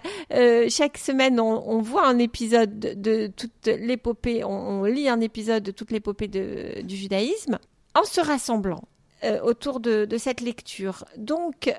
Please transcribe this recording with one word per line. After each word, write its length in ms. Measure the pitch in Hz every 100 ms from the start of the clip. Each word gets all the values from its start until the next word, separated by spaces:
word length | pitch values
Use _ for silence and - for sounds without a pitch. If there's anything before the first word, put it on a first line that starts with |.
| 339 403 320
euh, 320 | 247 240 233 233
chaque 300 | - 285 -
semaine, 420 | - 262 262 240
on, 300 | 226 226 -
on 140 | 226
voit 240 | 220 302 285
un 100 | 247
épisode 640 | 233 - 220 233 208 214
de, 140 | 214 196
de 320 | 214 220 208
toute 400 | - 233 - 220
l'épopée, 760 | - 226 247 240 226 247 233
on, 380 | 196 196 208 196
on 20 | 202
lit 240 | 262 277
un 120 | 233
épisode 400 | 226 226 220 220
de 80 | 196
toute 220 | - 220
l'épopée 360 | 220 208 202 208
de, 540 | 190 190 - - -
du 140 | 180 196
judaïsme 640 | 196 196 247 427 - 202 - _ _
en 100 | 302
se 160 | 403 370
rassemblant, 680 | 302 277 - 220 190 160 - _ _ _
euh, 160 | - -
autour 380 | 233 233 285 254
de, 260 | 233 214 208
de 120 | 226
cette 240 | 262 247
lecture. 640 | 240 233 - - 190 - - -
Donc, 540 | 214 320 339 - -